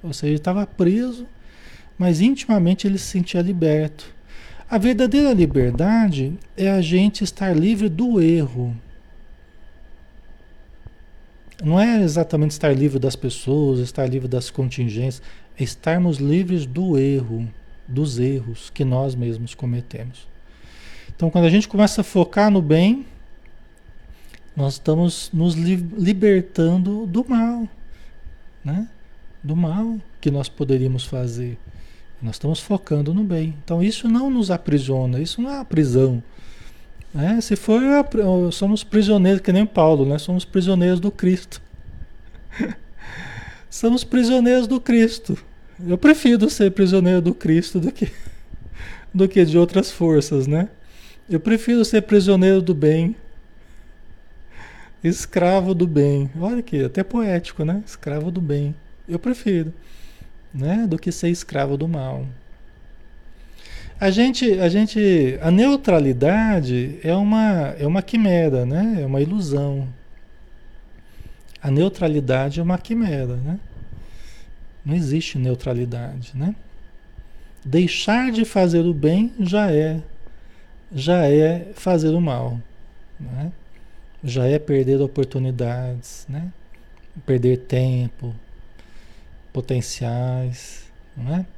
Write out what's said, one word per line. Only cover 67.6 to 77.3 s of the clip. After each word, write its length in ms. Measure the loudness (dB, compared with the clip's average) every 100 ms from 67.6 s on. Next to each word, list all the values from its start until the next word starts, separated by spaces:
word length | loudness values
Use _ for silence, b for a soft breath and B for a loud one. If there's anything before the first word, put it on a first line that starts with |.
| -2 -2
é 80 | 0
uma 160 | 0
quimera, 640 | 0 0 4 4 4 2 0
né? 320 | 0 0 0
É 40 | -2
uma 140 | 0
ilusão. 680 | 0 -2 -2 -2 -2 -4 -6 -10 -20 -20 -20 -20 -20 -20 -20 -20 -20 -20 b b b b b -8
A 80 | 0
neutralidade 880 | 2 2 0 0 0 0 0 0 -2
é 40 |
uma 160 | -2 -2
quimera, 580 | -2 -2 -2 -2 -4 -4
né? 220 | -4 -6 -10 -14 -14 B B B B B B -16 -18 -12
Não 100 | -4
existe 440 | -2 0 -2 -4 -4
neutralidade, 920 | -2 -2 -4 -4 -4 -6 -10 -12 -12
né? 200 | -6 -4 -6 -12 -18 -18 -20 -20 -20 b